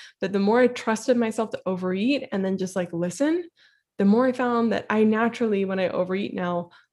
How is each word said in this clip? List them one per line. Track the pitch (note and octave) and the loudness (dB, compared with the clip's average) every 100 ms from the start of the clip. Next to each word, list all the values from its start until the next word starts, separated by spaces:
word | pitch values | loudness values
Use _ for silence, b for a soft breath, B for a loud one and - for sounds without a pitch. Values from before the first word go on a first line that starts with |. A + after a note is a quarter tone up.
| B _ | B _
but | F#3+ | -4
the | G3 | 0
more | G3 A#3 | 2 4
I | B3 | 4
trusted | B3 - A3 - A#3+ | 2 -2 -2 2 2
myself | A3+ A3 G#3+ | 0 -2 -4
to | - - | -6 -6
overeat | F#3 F#3 F#3 A#3 C#4 - | -4 -2 -2 0 -2 -2
and | G3+ | -4
then | F#3+ F#3+ | -2 -2
just, | F#3 F#3+ | -4 -4
like, | F3 | -4
listen, | E3+ F3 - D4 E4+ E4+ b b b _ - | -4 -4 -2 0 0 -4 b b b _ 0
the | G3 | 4
more | A3 C4 | 4 4
I | |
found | B3+ B3 A#3 A#3 | 0 0 0 0
that | F#3+ - | 0 0
I | G#3+ | 2
naturally, | A3 G#3+ A#3 A#3 A#3 G3+ | 2 4 0 0 -2 0
when | G3 F#3+ | 0 -2
I | F#3 | -2
overeat | - F#3 F#3+ - | -2 -2 -4 -4
now, | - F3+ F3 E3+ b b | -6 -4 -4 -6 b b